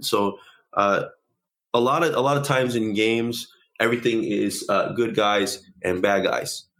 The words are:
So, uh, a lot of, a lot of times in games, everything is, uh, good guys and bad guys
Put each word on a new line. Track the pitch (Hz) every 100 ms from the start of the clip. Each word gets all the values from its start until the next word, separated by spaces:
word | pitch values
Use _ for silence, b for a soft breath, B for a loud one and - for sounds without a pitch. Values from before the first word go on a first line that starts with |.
So, | - 104 101 98 B B B
uh, | - 101 98 - - _ _ _ _ _
a | 123
lot | 123 156
of, | 165 -
a |
lot | 135 143
of |
times | 143 131 127 120
in | 110
games, | 104 110 117 117 117 - b b -
everything | 117 120 123 113
is, | - 104 101 - -
uh, | 98 -
good | 110 113 104
guys | 104 104 98 - - -
and | 92 90
bad | 101 98
guys | 90 60 - - -